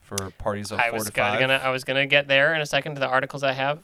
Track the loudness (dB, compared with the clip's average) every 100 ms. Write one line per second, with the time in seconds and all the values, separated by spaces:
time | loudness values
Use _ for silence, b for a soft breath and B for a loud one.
0 | -10 -8 -6 -6 -6 -4 -4 -2 0 0
1 | -4 0 0 2 2 2 0 -4 -2 -2
2 | 2 2 4 4 4 2 0 -2 -2 -2
3 | 0 0 0 -2 -2 0 -2 -4